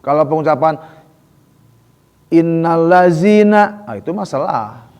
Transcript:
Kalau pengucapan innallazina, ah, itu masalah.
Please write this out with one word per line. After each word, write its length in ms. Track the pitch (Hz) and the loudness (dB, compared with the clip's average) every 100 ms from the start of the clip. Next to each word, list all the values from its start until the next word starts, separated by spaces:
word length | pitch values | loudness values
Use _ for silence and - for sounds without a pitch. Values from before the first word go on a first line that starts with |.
| - | -4
Kalau 200 | 147 147 | -2 0
pengucapan 520 | 160 156 147 160 151 - - _ _ _ _ _ _ _ _ _ _ _ _ - | -2 -2 0 -2 -4 -10 -20 _ _ _ _ _ _ _ _ _ _ _ _ -2
innallazina, 1600 | 165 165 165 165 165 165 180 180 165 190 214 208 208 208 208 - | 0 0 -2 -2 0 2 4 4 2 2 4 4 4 2 -2 -14
ah, 120 | 107 | -12
itu 160 | 95 | -8
masalah. 720 | 185 190 135 170 143 107 117 117 | -8 -6 -6 -4 -6 -8 -14 -20